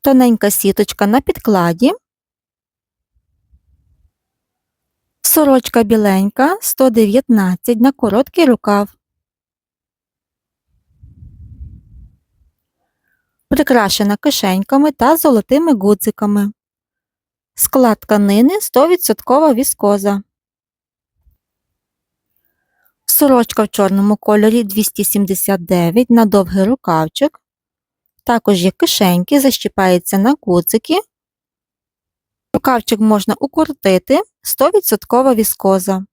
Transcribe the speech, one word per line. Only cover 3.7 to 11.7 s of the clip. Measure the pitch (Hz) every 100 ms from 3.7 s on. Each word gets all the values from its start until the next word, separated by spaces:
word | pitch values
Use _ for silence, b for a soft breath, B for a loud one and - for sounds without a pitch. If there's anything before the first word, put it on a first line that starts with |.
| _ _ _ _ _ _ _ _ _ _ _ _ _ _ _
Сорочка | - - 285 262 - 240
біленька, | 214 220 208 190 196 - 277 392
сто | - - 262
дев'ятнадцять | 226 214 226 - 220 185 180 - 233
на | 254
короткий | - 226 202 277 - 311
рукав. | 233 - 202 208 _ _ _ _ _ _ _ _ _ _ _ _ _ _ _ _ _ _ _ _ _ - - - - - - -